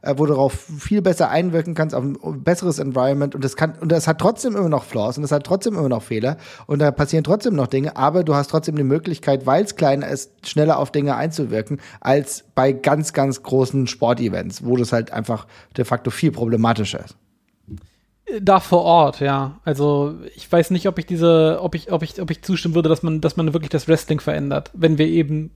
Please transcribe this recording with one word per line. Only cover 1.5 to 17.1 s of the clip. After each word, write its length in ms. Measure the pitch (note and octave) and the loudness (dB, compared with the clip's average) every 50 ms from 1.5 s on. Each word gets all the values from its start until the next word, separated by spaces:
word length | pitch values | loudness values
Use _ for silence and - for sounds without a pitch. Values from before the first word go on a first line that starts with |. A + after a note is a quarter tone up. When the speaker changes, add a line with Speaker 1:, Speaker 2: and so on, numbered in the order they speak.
| E3 E3 D#3+ F3 E3 | 0 -2 -2 -2 -2
Speaker 1:
kannst, 220 | D#3+ D#3 D#3+ D3+ | -2 -2 -2 -2
auf 80 | B2+ B2+ | -4 -4
ein 400 | C#3 C#3 - - D#3 D3+ C3+ C3+ | -4 -6 -6 -8 -10 -10 -4 -2
besseres 360 | D#3+ F3 F3 F#3+ F3 D3 C#3 | -2 -2 0 0 -4 -2 -2
Environment 540 | C#3 C3+ B2 C3 B2+ C3+ C#3 C#3+ C#3+ C#3 - | -4 -4 -2 0 0 2 2 0 -2 -2 -4
und 120 | C#3+ C3+ | -4 -6
das 100 | C3+ - | -6 -2
kann, 200 | - D#3+ D#3+ D#3+ - | -2 -4 -4 -4 -6
und 140 | - D#3+ E3+ | -2 0 0
das 160 | D#3+ D#3 - | 2 2 0
hat 100 | D#3+ D#3+ | -2 2
trotzdem 380 | D#3 F#3+ A3+ - - C4 G#3 G3+ | 0 0 0 0 -4 -4 -2 0
immer 100 | F#3+ E3 | 0 0
noch 160 | D3+ C3 - | 0 -2 -2
Flaws 340 | - - A#2+ G#2 A2+ B2 D3 | -4 -4 -4 -2 -2 -4 -4
und 40 | |
das 100 | D3 C3+ | -4 -2
hat 140 | D3+ D3 - | -2 -2 0
trotzdem 300 | - F3+ G3 - A#3+ G#3+ | 0 -2 -2 -2 -4 -2
immer 140 | F3 D3+ C3+ | -2 -2 -2
noch 140 | B2+ A2+ - | -2 -4 -4
Fehler 320 | - A#2+ A2 A2 C3 D3+ D#3+ - - - - - - | -4 -6 -2 -2 -4 -4 -6 -12 -20 -20 -20 -6 -4
und 120 | D3+ C#3+ | 0 2
da 120 | D3+ D3 | 2 2
passieren 320 | C3+ - D3 C#3 - D#3+ D3+ | 2 2 -2 0 0 0 2
trotzdem 320 | D3 F#3 G#3 - B3 G3+ | 2 0 0 2 0 0
noch 120 | C#3+ B2+ - | 0 0 0
Dinge, 280 | - C3+ C#3 D3+ - | 0 -2 -2 -2 -2
aber 300 | - C3 D3 D3+ F3+ E3+ | 0 0 2 2 2 2
du 100 | D#3 D3+ | 2 2
hast 140 | C#3+ C#3 - | 0 0 0
trotzdem 260 | - D#3+ D#3 - D#3 | -2 -2 -2 0 -2
die 80 | D3 C#3+ | 0 0
Möglichkeit, 600 | C3 C#3 D#3+ D#3+ G3 E3 - - - C#3 C3+ B2+ | 2 0 0 -2 -4 -8 -4 0 0 0 0 2
weil's 320 | B2+ C3+ C#3+ C#3 - - - | 2 2 2 2 -2 -2 0
kleiner 320 | - C#3 C#3 C#3+ D3 - | 2 2 2 0 -2 -6
ist, 360 | - C3 - _ _ _ - | -8 -8 -10 _ _ _ -16
schneller 320 | - - D3+ D3+ D#3+ D#3 C3 | -6 0 2 2 4 2 0
auf 120 | C#3+ B2+ | 0 -2
Dinge 240 | - D3 C#3+ C#3+ C3+ | -2 -2 -2 -2 -2
einzuwirken, 640 | A2+ C#3 E3 D#3+ - D3 - G#2+ A2 G#2+ - D3 C#3 - - - - | -2 -4 -4 -4 -4 -6 -4 -2 -4 -4 -4 -8 -10 -10 -18 -20 -8
als 420 | - B2+ C3+ D3 C#3 - - - _ _ _ | 0 2 2 2 2 -2 -10 -14 _ _ _
bei 180 | - B2+ C3+ C#3 | 2 2 2 2
ganz, 400 | C3+ - D3 D3 D3+ D#3 - - | 2 2 0 2 2 -2 -4 0
ganz 280 | D3+ C#3 C#3 B2+ - | 0 0 0 -2 -6
großen 460 | - - B2+ C3+ C3 B2+ - C#3 B2+ A#2 | -6 -2 0 2 2 2 0 -2 -2 -2
Sportevents, 800 | - - - A#2 B2 A#2+ B2+ A2 F#2 F2+ F2 F2+ - - - | -4 -2 0 0 0 0 0 -4 -4 -4 -6 -8 -10 -10 -4
wo 100 | A#2+ B2 | -2 0
das 160 | B2 A#2+ - | 0 0 0
halt 220 | - A#2 A2 - - | 0 -2 -2 -4 -8
einfach 340 | A2+ A2 - A#2 G#2+ - _ - - - _ _ - | -8 -4 -4 -6 -6 -6 _ -20 -20 -20 _ _ -4
de 80 | B2 | -2
facto 260 | - B2 A#2 - B2+ | -2 -2 -4 -2 -6
viel 220 | - - - D#3+ D#3+ | -4 0 -2 -2 0
problematischer 720 | - A#2 A#2 A#2 A2+ A2+ A#2 A#2 G#2+ G#2+ G2+ - - - | 0 -2 0 0 2 2 2 2 0 -2 -6 -6 -10 -12
ist. 100 | - | -14